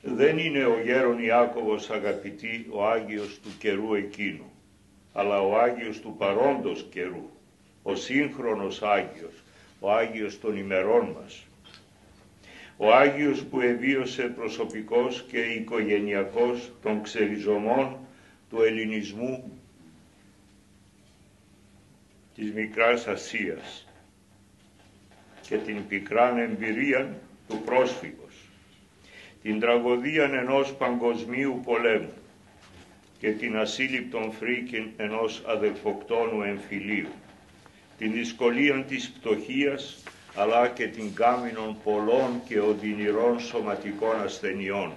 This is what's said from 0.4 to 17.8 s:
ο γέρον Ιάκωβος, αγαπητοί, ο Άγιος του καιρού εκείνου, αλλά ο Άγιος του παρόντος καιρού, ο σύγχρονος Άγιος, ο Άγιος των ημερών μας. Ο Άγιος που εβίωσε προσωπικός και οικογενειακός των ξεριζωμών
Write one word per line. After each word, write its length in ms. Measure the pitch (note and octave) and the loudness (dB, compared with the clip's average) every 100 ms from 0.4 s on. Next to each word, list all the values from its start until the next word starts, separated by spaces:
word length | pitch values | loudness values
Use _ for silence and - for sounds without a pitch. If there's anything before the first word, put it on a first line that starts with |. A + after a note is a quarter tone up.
| E3 C#3+ | 0 2
ο 160 | B2 A2+ | 4 2
γέρον 340 | A2+ C3 B2+ A#2 | 2 4 4 2
Ιάκωβος, 720 | A2 A#2+ A#2 A#2+ G#2+ G#2 - | 4 6 6 2 0 -2 -2
αγαπητοί, 760 | G#2+ G2+ F#2+ G2+ G2+ A2+ A2+ A2+ | -2 -2 -4 -8 -10 -8 -8 -8
ο 160 | G#2 G#2 | 0 2
Άγιος 520 | A2+ G#2 G#2+ G2+ - | 0 -2 -8 -8 -12
του 60 | G#2+ F#2 | -16 -4
καιρού 360 | A2 G2 A2 | -2 0 0
εκείνου, 580 | G#2 G2+ - G2 D#2 - - _ _ _ _ _ | -2 -2 -6 -6 -6 -16 -20 _ _ _ _ _
αλλά 280 | - G2+ G2+ | -2 2 2
ο 180 | G2 G#2+ | 4 4
Άγιος 420 | A#2+ A#2+ A2+ G#2+ | 4 0 -8 -8
του 140 | A2 - | -12 -2
παρόντος 680 | G2+ G2+ C3+ C3 G2+ - - | 0 4 2 2 -2 -6 -10
καιρού, 400 | F2+ F2+ E2 - - _ _ _ _ | -8 -8 -8 -14 -20 _ _ _ _
ο 120 | - | -6
σύγχρονος 880 | F#2+ - C3+ C#3+ - A#2+ G#2 G2 F#2 | -6 0 0 0 -2 -4 -2 -4 -2
Άγιος, 500 | G#2 G2+ F2+ - E2 - - - - - | 2 2 2 -10 -16 -18 -20 -20 -20 -6
ο 120 | G2 | 2
Άγιος 480 | A2 A2+ A2 G#2 - | 2 2 -2 -6 -6
των 160 | A2 G2+ | -6 -4
ημερών 600 | G2 F#2+ G2 A#2 G#2+ - | 0 2 4 4 2 -8
μας. 260 | - - - - - - - _ - - - - - - - - | -14 -20 -20 -20 -20 -20 -20 _ -20 -20 -20 -20 -20 -20 -20 2
Ο 160 | G#2 | 8
Άγιος 500 | B2 C#3+ C#3+ D3 - | 10 8 4 0 0
που 180 | - C3 | -4 0
εβίωσε 600 | B2 A#2 C3 C3+ B2 - | 2 2 0 0 -2 -4
προσωπικός 1000 | A#2+ - A2+ - A2+ G#2+ G#2+ A#2+ B2 B2 - | -4 -4 -8 -4 -6 -6 0 2 2 -4 -6
και 100 | A#2+ | -4
οικογενειακός 1300 | A#2 A2+ A2 A#2 G#2 G#2 G#2 G2 G2 A#2 B2 A#2+ - - | -2 -4 -2 -2 2 2 2 0 0 2 2 0 -6 -8
των 200 | G#2+ G#2+ | -4 -4
ξεριζωμών 960 | G#2+ A#2 G#2 G#2 G2+ G#2 G#2+ C3 | -4 -2 0 0 0 0 2 2